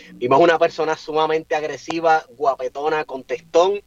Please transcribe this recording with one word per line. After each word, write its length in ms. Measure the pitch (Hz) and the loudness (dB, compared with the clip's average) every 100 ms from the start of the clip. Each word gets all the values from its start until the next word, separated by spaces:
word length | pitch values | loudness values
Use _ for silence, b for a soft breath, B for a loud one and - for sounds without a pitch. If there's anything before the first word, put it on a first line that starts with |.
| B | B
Vimos 260 | - 123 135 | -8 0 4
una 180 | 170 160 | 4 4
persona 380 | 165 - 151 156 | 2 0 -4 -4
sumamente 600 | - 156 156 160 160 151 | -4 -2 0 -2 -2 -6
agresiva, 680 | 151 139 - 165 165 160 - 120 | -6 -10 -8 -2 0 0 -2 -4
guapetona, 680 | 143 127 127 139 151 156 | -2 -2 -6 -6 -2 -2
contestón, 800 | 151 135 - 120 - 160 180 202 | -4 -10 -8 -10 0 2 2 0